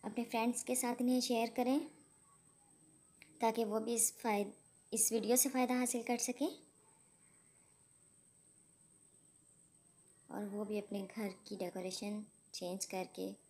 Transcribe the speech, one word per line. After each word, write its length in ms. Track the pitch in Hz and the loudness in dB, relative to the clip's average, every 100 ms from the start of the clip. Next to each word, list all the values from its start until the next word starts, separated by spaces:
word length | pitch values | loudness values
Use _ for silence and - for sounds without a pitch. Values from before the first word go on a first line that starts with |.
अपने 200 | 214 226 233 | -6 -4 -2
friends 380 | 233 233 240 | 2 2 0
के 120 | - 254 | -2 -2
साथ 260 | 240 247 | 0 2
इन्हें 180 | 247 254 | 4 4
share 280 | 247 233 233 - | 4 2 2 0
करें 240 | 240 277 311 - - _ _ - _ _ _ _ - - _ _ - - | 2 2 0 -12 -20 _ _ -20 _ _ _ _ -20 -20 _ _ -20 0
ताकि 220 | 226 220 | 2 2
वो 160 | 220 214 | 0 0
भी 160 | 220 233 | 0 2
इस 160 | - | 2
फ़ायद-, 400 | - 240 208 202 - _ _ _ | 2 0 2 0 -4 _ _ _
इस 200 | 220 - | 0 2
वीडियो 220 | 226 208 247 | 2 4 4
से 140 | 269 | 4
फ़ायदा 260 | 254 247 247 | 4 2 2
हासिल 280 | 247 240 | 2 -2
कर 140 | 233 240 | 0 0
सकें 280 | - 247 311 - - _ _ _ _ _ _ _ _ _ _ _ _ _ _ _ _ _ _ _ _ _ _ _ _ _ _ _ _ - _ _ _ _ _ _ _ | 0 0 -2 -4 -18 _ _ _ _ _ _ _ _ _ _ _ _ _ _ _ _ _ _ _ _ _ _ _ _ _ _ _ _ -20 _ _ _ _ _ _ _
और 160 | 202 208 | -6 -4
वो 180 | 202 208 | -4 -2
भी 120 | 214 | -2
अपने 240 | 202 202 | -4 -6
घर 240 | 190 - 208 185 - | -6 -4 -4 -6 -10
की 80 | 196 | -6
decoration 680 | 180 185 180 185 202 208 214 _ _ | -6 -4 -6 -4 -6 -6 -8 _ _
change 320 | - 175 190 - | -8 -6 -4 -4
करके 440 | 190 185 - 185 202 _ | -4 -6 -4 -6 -6 _